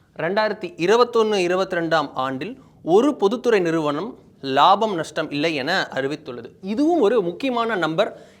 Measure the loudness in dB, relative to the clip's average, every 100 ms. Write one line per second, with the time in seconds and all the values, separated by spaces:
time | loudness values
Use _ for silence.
0 | _ -8 -4 -2 -2 -4 -10 -4 2 4
1 | 4 2 2 2 2 0 0 -2 0 0
2 | 0 -4 -4 -4 -8 -12 -20 _ 2 4
3 | 4 2 0 0 2 2 2 0 0 -4
4 | -6 -12 -20 _ -2 4 6 4 2 -2
5 | -6 -6 -6 -2 -2 -2 -2 -2 -2 -4
6 | -4 -6 -10 -14 -16 -14 -8 0 2 2
7 | 2 2 0 -4 -4 -2 -2 -2 -2 0
8 | -2 -4 -20 -16